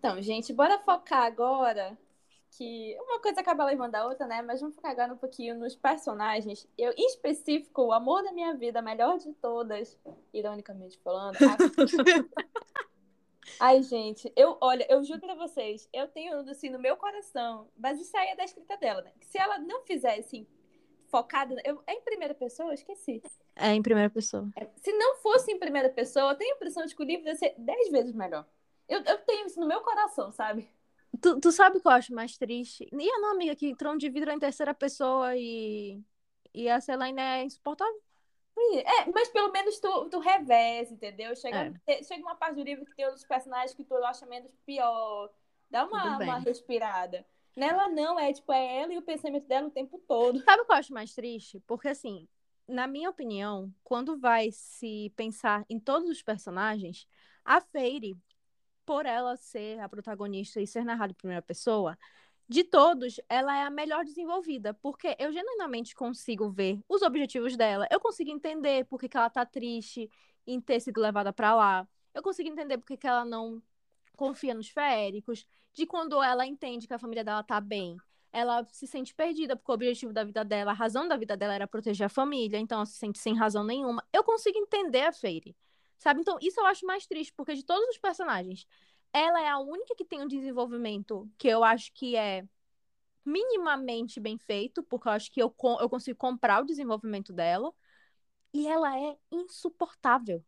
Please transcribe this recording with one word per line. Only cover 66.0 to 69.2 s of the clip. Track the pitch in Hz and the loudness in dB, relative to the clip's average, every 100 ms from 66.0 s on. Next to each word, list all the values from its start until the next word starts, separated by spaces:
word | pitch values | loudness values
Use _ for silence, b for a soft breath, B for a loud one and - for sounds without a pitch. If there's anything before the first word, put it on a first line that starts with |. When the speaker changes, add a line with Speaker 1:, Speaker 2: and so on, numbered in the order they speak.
| 240 247 - 214 214 | -8 -6 -8 -4 -4
Speaker 2:
ver | 190 190 202 - | -2 -2 -2 -2
os | 381 | 2
objetivos | 370 285 277 262 240 247 | 2 2 -2 -2 -4 2
dela, | 220 196 202 | 2 2 2
eu | 403 | 2
consigo | 466 - 294 | 0 -4 -8
entender | 302 320 311 285 269 | -6 -6 -2 0 0
por | 254 262 | 0 -6
que | 254 | -4
que | |
ela | 269 | 0